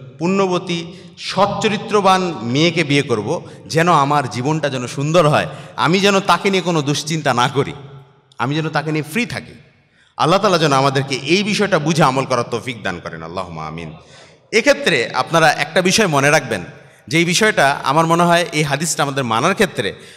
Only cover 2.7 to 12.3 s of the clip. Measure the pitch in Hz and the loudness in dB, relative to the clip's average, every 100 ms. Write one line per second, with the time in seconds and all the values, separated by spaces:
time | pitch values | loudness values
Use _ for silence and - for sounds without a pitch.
2.7 | 160 143 143 135 110 104 170 - - - | 0 0 0 2 -2 -2 -6 -8 -18 -4
3.7 | 156 175 156 139 147 127 117 131 156 147 | 0 4 4 4 0 0 -4 -2 -2 -2
4.7 | 131 123 - 143 170 151 127 85 - - | -4 -6 -6 0 2 4 2 0 -8 -14
5.7 | - 131 190 196 196 190 170 202 190 170 | -2 0 2 4 2 2 0 2 0 0
6.7 | 165 139 143 - 160 139 120 127 135 90 | 0 0 -4 -4 -4 0 2 2 0 -4
7.7 | 73 - - - _ _ - 120 151 156 | -8 -18 -20 -20 _ _ -6 -4 -2 -2
8.7 | 151 151 156 143 220 214 113 78 - - | -4 -2 -4 -4 -6 -4 -8 -12 -20 -20
9.7 | _ _ _ _ - 139 190 202 170 156 | _ _ _ _ -2 2 2 2 2 4
10.7 | 135 139 139 135 123 139 185 208 190 202 | 4 2 0 -2 -6 0 0 2 0 0
11.7 | 175 151 165 143 131 131 | 0 0 2 2 2 0